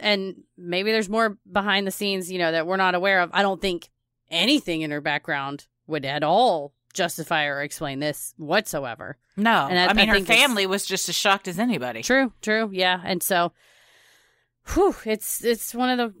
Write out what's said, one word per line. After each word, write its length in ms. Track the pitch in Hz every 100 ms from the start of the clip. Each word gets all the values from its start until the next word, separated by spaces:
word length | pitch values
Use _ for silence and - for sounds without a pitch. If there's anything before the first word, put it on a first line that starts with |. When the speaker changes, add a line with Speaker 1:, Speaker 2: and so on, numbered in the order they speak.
Speaker 1:
and 360 | 208 202 190 - - -
maybe 360 | 175 180 208
there's 160 | 220 190
more 260 | 220 226 202 -
behind 360 | 196 202 196 196
the 40 |
scenes, 400 | - 202 190 175
you 60 | 185
know, 140 | 165
that 140 | 165 160
we're 120 | 190
not 160 | 185
aware 260 | 180 196 190
of. 80 | 175
I 80 | 185
don't 180 | 202 185
think 280 | 196 175 - _ _ _ _
anything 500 | 165 208 294 - 160
in 100 | 156
her 100 | 147
background 640 | 147 147 - 143 139 143 - _ -
would 180 | 151 135
at 160 | 147
all 500 | 151 190 254 165 143 _ _
justify 500 | - 170 - 156 160 147
or 140 | 143
explain 360 | 147 - 151 135
this 320 | 151 143 - -
whatsoever. 800 | 147 196 208 156 131 113 - - _ -
Speaker 2:
No. 300 | 220 202 180
Speaker 1:
And 100 | 180
I, 80 | 185
Speaker 2:
I 40 |
mean, 120 | 208 208
Speaker 1:
I 40 |
Speaker 2:
her 20 |
Speaker 1:
think 160 | 208 185
it's 80 | 226
Speaker 2:
family 260 | 277 214 190
was 200 | 202 -
just 220 | 190 -
as 40 |
shocked 320 | 165 208 196 190
as 100 | 170
anybody. 440 | 240 165 123 113
Speaker 1:
True, 300 | - 262 262 -
true. 300 | 214 220 220
Yeah. 260 | 190 185 180
And 180 | 185 180
so, 300 | - 180 175 - _ _ _ _ _ _ _ _ _ _ -
whew, 200 | 311 381 - 220
it's, 360 | 220 - -
it's 320 | 233 226 -
one 240 | 233 254 247
of 0 | 233 -